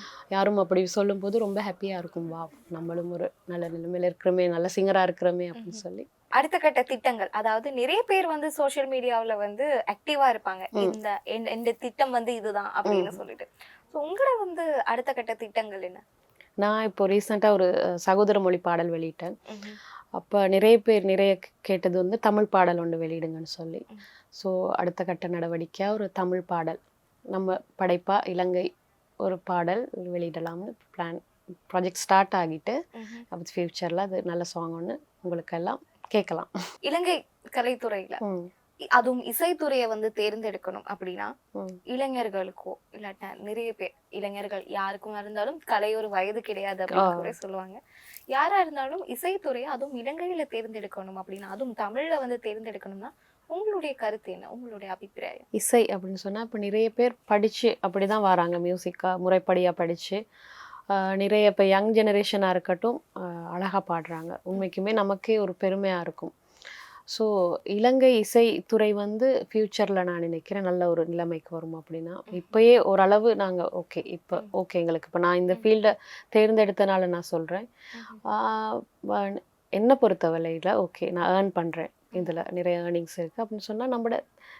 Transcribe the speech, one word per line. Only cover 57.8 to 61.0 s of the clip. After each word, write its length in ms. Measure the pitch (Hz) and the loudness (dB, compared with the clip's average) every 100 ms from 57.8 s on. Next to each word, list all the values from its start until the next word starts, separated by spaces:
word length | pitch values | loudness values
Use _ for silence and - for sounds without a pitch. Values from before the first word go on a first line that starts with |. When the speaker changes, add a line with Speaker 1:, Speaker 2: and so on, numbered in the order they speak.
| 190 | -2
Speaker 1:
அப்படிதான் 340 | 190 196 214 | 0 2 4
வராங்க, 360 | 196 180 170 175 | 4 4 4 0
மியூசிக்கா, 600 | 175 180 180 - 185 180 180 | -2 -2 -6 -4 -2 0 4
முறைப்படியா 460 | 185 185 180 180 | 4 4 4 4
படிச்சு. 540 | 175 170 170 - 196 226 _ - - - - - | 2 -2 -2 -4 -6 -6 _ -20 -20 -20 -14 -2
ஆ, 260 | 196 | 0